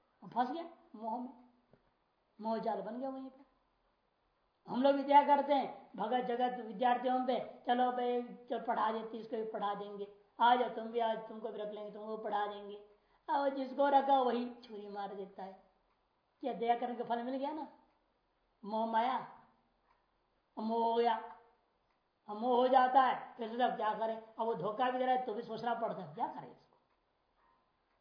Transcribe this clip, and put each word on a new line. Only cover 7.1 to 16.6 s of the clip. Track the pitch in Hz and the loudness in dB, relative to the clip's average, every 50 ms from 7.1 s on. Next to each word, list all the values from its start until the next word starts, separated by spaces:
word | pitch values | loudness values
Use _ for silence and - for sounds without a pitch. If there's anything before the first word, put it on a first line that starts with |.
| 254 262 254 | 0 2 2
पे, | 240 247 208 - - - - - | 0 0 -2 -2 -6 -12 -8 -2
"चलो | - 247 247 254 247 | 0 2 2 2 2
भाई, | 247 247 247 247 247 247 247 | 2 0 0 0 0 0 -2
चल | 233 190 - - - 240 220 | -6 -12 -16 -8 -6 -6 -4
पढ़ा | - 247 226 226 214 220 | -2 -2 0 0 0 0
देते, | 220 226 220 - - | 0 -2 -6 -6 -8
इसको | 226 214 - 254 | -10 -8 -6 -6
भी | 220 220 | -6 -4
पढ़ा | - - 208 208 208 202 | -6 -6 -4 -4 -4 -4
देंगे, | 190 202 208 208 196 202 - - - _ _ _ - | -4 -6 -10 -10 -10 -10 -12 -14 -20 _ _ _ 4
आ | 233 240 247 | 6 6 6
जाओ | 247 240 220 | 6 4 0
तुम | - 226 226 | -2 -6 -8
भी, | 226 226 240 | -4 -2 0
आज | 226 226 220 | 0 0 0
तुमको | 214 - - 226 220 226 226 | -4 -6 -10 -10 -10 -8 -8
भी | 208 | -8
रख | 208 214 208 | -8 -8 -8
लेंगे, | 214 208 214 208 | -8 -10 -10 -12
तुमको | 196 208 208 220 220 | -12 -12 -10 -10 -8
पढ़ा | 214 220 214 202 208 208 | -8 -4 -4 -2 -2 -2
देंगे।" | 208 202 403 403 403 - - - - _ _ _ _ _ _ _ - | -4 -6 -8 -12 -14 -14 -16 -18 -20 _ _ _ _ _ _ _ -2
अब | 311 277 285 277 | 0 2 2 0
जिसको | 269 277 262 247 262 277 277 | 0 -2 -4 -4 0 2 4
रखा | 285 277 269 269 277 277 269 | 6 6 6 6 6 4 4
वही | 254 240 226 240 247 247 - | 4 2 0 0 -2 -6 -8
छुरी | - - - 220 202 208 202 | -14 -16 -14 -14 -12 -12 -10
मार | 202 202 202 190 208 | -8 -8 -8 -8 -8
देता | 202 190 190 - - 190 | -10 -10 -12 -12 -14 -14
है। | 196 190 - _ _ _ _ _ _ _ _ _ _ _ _ _ _ _ _ | -14 -14 -18 _ _ _ _ _ _ _ _ _ _ _ _ _ _ _ _
क्या | - 262 226 | -6 -6 -4
दया | 190 | 0